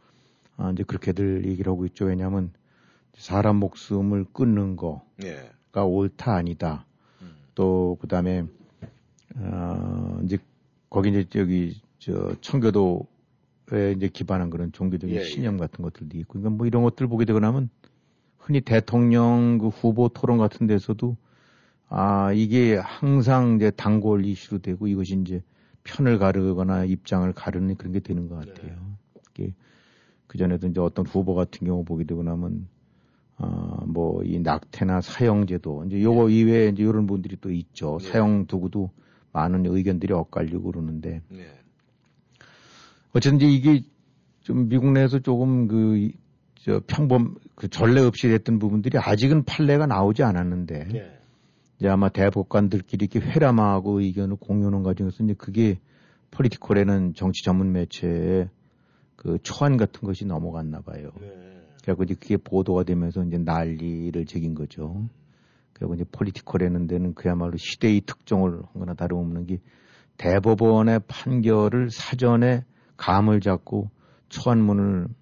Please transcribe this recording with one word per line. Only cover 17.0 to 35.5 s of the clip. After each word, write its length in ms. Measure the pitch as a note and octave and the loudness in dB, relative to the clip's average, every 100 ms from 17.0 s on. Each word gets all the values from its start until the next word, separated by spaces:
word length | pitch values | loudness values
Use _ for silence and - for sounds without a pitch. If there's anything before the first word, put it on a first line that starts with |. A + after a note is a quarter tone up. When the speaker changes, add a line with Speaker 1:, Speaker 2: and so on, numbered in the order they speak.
| B2+ | -2
Speaker 1:
보게 180 | A#2 | 0
되고 140 | A2+ G#2+ | 2 2
나면 300 | G#2+ C3+ B2 - _ _ _ _ _ _ | 2 2 -2 -8 _ _ _ _ _ _
흔히 220 | - C#3 | -2 -2
대통령 1000 | C3 A2 - A#2+ A#2+ A#2 A#2 A#2+ A#2+ A#2 | 2 2 2 2 4 6 4 4 4 2
그 100 | A2 | 0
후보 400 | - A#2 A2 A#2+ | 0 0 2 0
토론 300 | - B2 A#2+ | 0 2 4
같은 280 | G#2+ - A2 | 2 2 2
데서도, 500 | G2+ - G#2+ B2 A#2+ _ _ _ _ _ _ _ | 2 0 -4 -4 -6 _ _ _ _ _ _ _
아, 440 | G2 G2 G2 G2 | -2 2 2 2
이게 440 | G#2 G#2+ B2 A#2 G2+ | 2 2 4 4 2
항상 800 | F#2 - C#3 C#3 A#2 C3 A#2+ A2 | -2 -4 2 4 4 4 4 4
이제 140 | G#2+ | 2
단골 540 | - G#2 G#2+ G#2+ G2+ | 0 0 2 2 0
이슈로 360 | G2 F#2+ - G2 | 0 -4 -6 -8
되고 260 | G2 F#2 G#2 | -6 -4 -4
이것이 340 | G2 F#2 F#2+ | -2 -2 -4
이제 220 | F2+ F2+ - _ _ _ | -4 -6 -10 _ _ _
편을 340 | - - C3 A2 | -12 0 2 4
가르거나 680 | G2 F#2+ F#2+ F#2 F#2 F#2 | 4 2 0 0 0 0
입장을 460 | F#2 F#2 - F#2 F#2 | 0 -2 -2 0 0
가르는 440 | - - F2 F#2+ F#2+ | -2 -6 -4 -4 -4
그런 160 | F2+ | -6
게 80 | F#2+ | -6
되는 280 | - F2 E2+ | -4 -6 -6
것 120 | E2 | -10
Speaker 2:
네. 120 | D2 | -14
Speaker 1:
같아요. 240 | F2+ F2 F2 F#2+ G2+ _ _ _ | -16 -18 -14 -14 -16 _ _ _
이게 240 | - G2 - _ _ _ _ _ _ _ | -12 -10 -10 _ _ _ _ _ _ _
그전에도 400 | - F2+ F2 F2+ | -2 -2 0 -2
이제 120 | F2 | -2
어떤 260 | E2+ - F2 | -2 -2 -2
후보 280 | F#2+ F#2 | -2 0
같은 320 | F2+ F2 - F2+ | -2 -2 -4 -4
경우 180 | F2 | -4
보게 200 | E2 E2 | -4 -6
되고 180 | E2 E2+ | -4 -4
나면, 440 | E2 E2+ F2 F2 F#2 _ _ _ _ _ _ - | -4 -4 -6 -8 -10 _ _ _ _ _ _ -10
아, 480 | - E2+ E2+ - - | -6 -6 -6 -8 -6
뭐 360 | E2 E2 F2 | -4 -4 -4
이 140 | F2 E2+ | -4 -4
낙태나 640 | D#2+ D2+ - - F#2+ F#2 | -2 -4 -8 -4 -2 -2
사형제도, 840 | - - A#2+ G#2 F#2 | -4 0 2 2 0